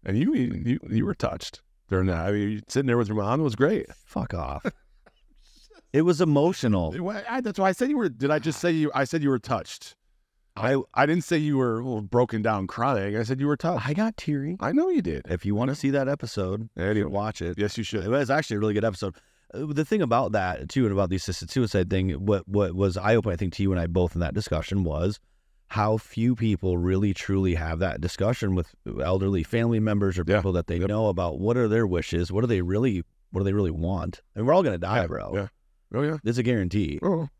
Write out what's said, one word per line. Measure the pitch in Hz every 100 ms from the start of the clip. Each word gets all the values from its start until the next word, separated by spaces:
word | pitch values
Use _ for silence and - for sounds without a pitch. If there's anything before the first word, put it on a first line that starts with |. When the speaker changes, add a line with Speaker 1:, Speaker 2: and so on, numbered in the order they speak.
Speaker 1:
And | - 101
you, | 185
you, | 302 123 - 113 135 -
you | 110 196
were |
touched | 190 - - - - _ _ _
during | 95 92
that. | 85 85
I |
mean, | 104 104
you | 107 -
sitting | 135 139
there | 120
with | 107
your | 107
mom, | 101 131
it |
was | 151 107
great. | 139 208 - -
Speaker 2:
Fuck | _ - -
off. | 87 67 71 -
<laughs> | - _ _ _ _ _ _ _ _ - - _
It | 143
was | 165 156
emotional. | 170 143 156 190 123 101 82
Speaker 1:
It | 92
wa-, | 180 214 226
I, | 247
that's | 247 196
why | 190
I |
said | 185 254
you | 294
were, | 202
did | 113 139
I | 151
just | 156 151
say | 175
you, | 165 151
I | 135
said | 135 165
you | 143
were | 127
touched. | - 117 80 - - - _ _ _ _ _
I, | - 113 135 -
I | - 143
didn't | 175
say | - 170
you | 151 139
were, | 127 113
well, | 127 113
broken | 101 120 123 113
down | 107 104 95
crying. | - 123 123 98 107
I |
said | 113 131
you | 143
were | 147
touched. | 165 185 113
Speaker 2:
I |
got | 151 220 214
teary. | - 147 143 185
Speaker 1:
I | 196
know | 277 359
you | 339
did. | 165 73 -
Speaker 2:
If | 87 98
you |
wanna | 104 127
see | 139 135
that | 139 135
episode, | 143 - - 92 101 113 -
you |
should | 92
Speaker 1:
Anyway. | 107 82
Speaker 2:
watch | 98 107 -
it. | 87 90
Speaker 1:
Yes, | 104 -
you |
should. | 104 107
Speaker 2:
It | 92
was | 131 127
actually | 143 - 104
a |
really | 107
good | 104
episode. | 110 92 101 - _ _ _
Uh, | 104
the | 151 147 156
thing | 220
about | 147 139 131
that, | 104 92 90 69
too, | 131
and | 117
about | 98 92
the | 92
assisted | - 90 80
suicide | - 117 101 92
thing, | 95 92
what, | 71 98 101 87
what | 101 95
was | 90 98 90
eye-opening, | 98 113 107
I | 87
think, | 98
to | -
you | 98
and | 90
I | 85
both | 87 87
in | 85
that | 85
discussion | 104 104 80 78 98
was | 87 76 90 107 _ _ _ _ _
how | 113 107 110
few | - - 117 120
people | 113 98 95 90
really, | 87 95 101
truly | 95 - 98 95
have | 82 80 82
that | 90 -
discussion | 85 - 98 127 104
with | 92 85 _ - 52
elderly | 71 95 95 98
family | 80 117 117 113
members | 107 104 101 90
or | 82
Speaker 1:
Yeah. | 101
Speaker 2:
people | 95
that | 90 85
they | 82
Speaker 1:
Yep. | 95
Speaker 2:
know | 107 110
about | 90 87 73
what | 98 120
are | 113
their | 110 107
wishes, | 87 - 85 87
what | 95
do | 123
they | 104
really, | 90 98 127 95 82 _ _
what | 95
do |
they | 98
really | 101 95
want? | 80 82 95 87 - _
And | - 117
we're |
all | 170
gonna | 165 90
die, | 90 117
Speaker 1:
Yeah. | 87
Speaker 2:
bro. | - 50
Speaker 1:
Yeah. | 98 98 _ _ _ _
Oh, | 117
yeah. | 147 156
Speaker 2:
It's | 107 120
a |
guarantee. | 117 120 92 98 85 73
Speaker 1:
Oh. | - 170 156